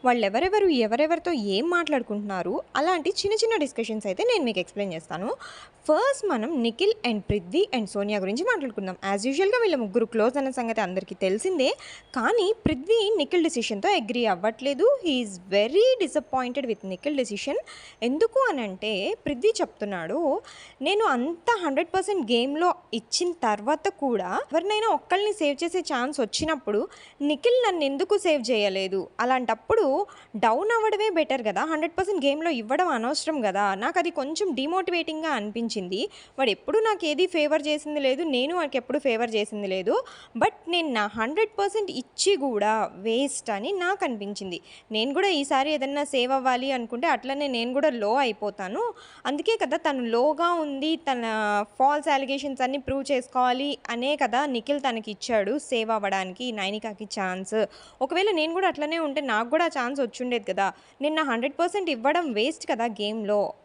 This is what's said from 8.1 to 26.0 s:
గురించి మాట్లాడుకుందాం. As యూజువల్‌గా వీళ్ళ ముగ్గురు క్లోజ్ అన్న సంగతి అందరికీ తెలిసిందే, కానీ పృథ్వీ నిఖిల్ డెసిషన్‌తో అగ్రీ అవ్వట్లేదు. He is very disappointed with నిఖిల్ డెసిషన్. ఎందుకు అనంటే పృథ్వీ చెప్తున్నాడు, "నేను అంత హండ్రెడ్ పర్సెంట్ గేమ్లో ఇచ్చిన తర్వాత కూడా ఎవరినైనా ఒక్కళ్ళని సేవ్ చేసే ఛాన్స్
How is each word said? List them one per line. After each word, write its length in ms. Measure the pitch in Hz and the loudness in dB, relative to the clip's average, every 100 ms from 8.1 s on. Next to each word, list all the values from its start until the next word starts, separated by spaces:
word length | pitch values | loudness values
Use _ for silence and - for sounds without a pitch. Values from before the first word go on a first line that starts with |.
| 208 | 0
గురించి 260 | 190 226 | 0 0
మాట్లాడుకుందాం. 520 | 415 440 269 214 185 180 190 | 0 0 -2 -6 -8 -4 -2
As 160 | 202 233 | 0 0
యూజువల్‌గా 320 | 277 392 494 | 2 2 4
వీళ్ళ 140 | 440 294 | 2 2
ముగ్గురు 280 | 214 196 | 0 0
క్లోజ్ 320 | 226 220 220 277 | 0 2 2 2
అన్న 140 | 269 | -2
సంగతి 300 | 262 233 220 | -2 -2 -2
అందరికీ 340 | 185 185 190 | -2 -4 -6
తెలిసిందే, 540 | 185 190 202 381 349 262 523 - - - | -2 0 0 0 2 2 0 -8 -20 -8
కానీ 320 | 254 233 466 381 453 - | -2 2 2 2 2 0
పృథ్వీ 320 | 277 330 453 403 427 | 0 2 2 4 2
నిఖిల్ 280 | 277 349 | 2 2
డెసిషన్‌తో 440 | 320 247 220 196 349 | 2 0 -2 0 2
అగ్రీ 360 | 370 214 247 | 2 2 0
అవ్వట్లేదు. 760 | 226 180 208 220 262 269 440 554 | 2 2 0 0 -4 4 4 4
He 100 | 370 254 | 2 0
is 100 | 220 185 180 | -2 -8 0
very 360 | 196 220 339 508 508 | 2 4 6 6 4
disappointed 640 | 320 302 - 262 247 247 247 | 2 -2 -2 -4 -2 -4 -4
with 160 | 214 | -4
నిఖిల్ 320 | 190 185 285 285 | -6 -6 -2 0
డెసిషన్. 440 | 240 202 - 403 - - - - | -2 -4 -4 -4 -6 -18 -20 -4
ఎందుకు 380 | 240 285 440 523 508 | -2 2 2 4 2
అనంటే 440 | 294 214 185 214 202 226 453 - | 0 -4 -4 -4 -2 -2 -4 -4
పృథ్వీ 260 | 254 415 453 | 0 0 2
చెప్తున్నాడు, 580 | 339 - 208 185 165 254 320 349 - - - - | -4 -4 -6 -4 -4 0 0 -2 -6 -20 -20 -6
"నేను 220 | 285 403 | -2 2
అంత 460 | 440 247 269 339 - 453 | 2 2 0 -2 0 0
హండ్రెడ్ 280 | 339 269 339 | 2 0 0
పర్సెంట్ 440 | 370 370 392 220 | -2 0 -2 2
గేమ్లో 400 | 233 262 294 349 - - | 0 2 2 0 0 -6
ఇచ్చిన 380 | 226 - - 359 330 | -8 -4 -2 -2 0
తర్వాత 460 | 233 208 214 311 - | 0 0 0 0 -2
కూడా 400 | - 277 226 180 214 | -2 -2 0 -2 -4
ఎవరినైనా 460 | 539 311 381 427 440 | -2 -2 0 0 2
ఒక్కళ్ళని 440 | 302 - 370 415 | 0 0 0 0
సేవ్ 240 | 415 294 269 | 0 0 0
చేసే 160 | 339 370 | -2 -2
ఛాన్స్ 400 | - 262 | -2 -2